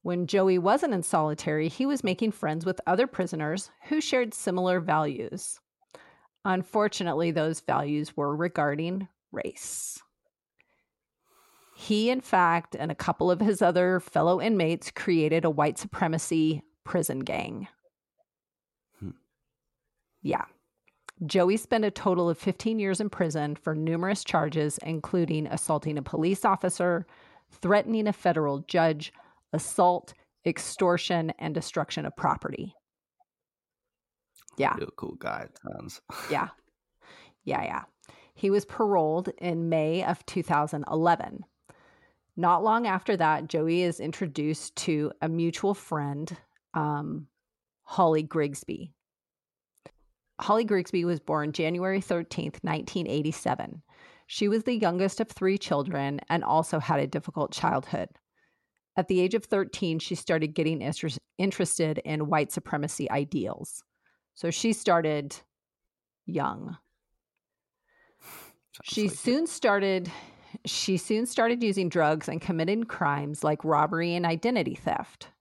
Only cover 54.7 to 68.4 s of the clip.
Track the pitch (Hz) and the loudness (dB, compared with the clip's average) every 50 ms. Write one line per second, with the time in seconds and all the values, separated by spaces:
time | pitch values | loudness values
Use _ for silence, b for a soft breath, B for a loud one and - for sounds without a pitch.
54.7 | 247 220 214 170 175 180 190 196 - - 226 - - - 185 190 196 202 - - | 0 2 2 2 2 2 0 0 0 -2 -6 -6 -4 -2 0 0 0 0 0 0
55.7 | 165 143 139 156 175 139 139 139 143 139 - _ 160 170 - - - 160 160 - | 0 0 0 -2 -2 -2 -2 -2 -4 -6 -4 _ -2 0 2 4 2 2 2 2
56.7 | - 156 - - 165 143 143 139 - 156 - - - 156 143 - - - - - | -2 -2 0 2 2 2 2 0 -2 -6 -6 -4 -2 -2 -2 -2 -2 -2 0 2
57.7 | - 135 135 - - - 90 - _ _ _ _ _ _ _ _ _ _ _ _ | 0 0 -2 -2 -4 -4 -4 -6 _ _ _ _ _ _ _ _ _ _ _ _
58.7 | _ _ _ _ _ - 185 - 190 180 180 185 202 220 208 - 214 196 190 - | _ _ _ _ _ -2 0 2 2 2 4 4 2 0 0 2 0 0 0 -2
59.7 | - - 208 170 160 160 - - 180 - - - 170 160 156 151 156 - 160 156 | -4 -4 -2 -2 -2 -2 -2 -4 -6 -6 -2 0 0 0 0 0 0 0 0 0
60.7 | 165 143 - 143 156 - - 160 120 135 _ _ _ - 185 196 - - 185 - | 0 -2 -2 -4 -4 -4 -6 -6 -6 -8 _ _ _ -2 -2 -2 0 0 -2 -2
61.7 | - - 165 156 156 151 - 160 156 151 151 147 160 151 147 - - - - - | 0 0 0 0 0 -2 -4 -4 -4 -2 0 2 2 2 2 0 -4 -8 -4 -4
62.7 | - 147 147 151 - - 147 - - 139 143 143 - 143 95 101 - - - - | -4 -2 -2 -4 -4 -6 -4 -2 0 -2 -2 -2 -2 -4 -2 -4 -6 -8 -10 -14
63.7 | - - _ _ _ _ _ _ _ _ _ _ _ - - 170 165 - - 226 | -14 -16 _ _ _ _ _ _ _ _ _ _ _ -6 -4 -4 -2 0 0 0
64.7 | 214 - - 208 175 170 165 156 151 147 139 143 - - _ _ _ _ _ _ | 0 2 4 4 4 4 4 2 0 0 -4 -6 -12 -16 _ _ _ _ _ _
65.7 | _ _ _ _ _ _ _ _ _ _ _ - 170 151 - - - - - - | _ _ _ _ _ _ _ _ _ _ _ -6 -4 -2 -2 -2 -4 -6 -10 -12
66.7 | 175 - _ _ _ _ _ _ _ _ _ _ _ _ _ _ _ _ _ _ | -14 -16 _ _ _ _ _ _ _ _ _ _ _ _ _ _ _ _ _ _
67.7 | _ _ B B B B B B B B B B B B | _ _ B B B B B B B B B B B B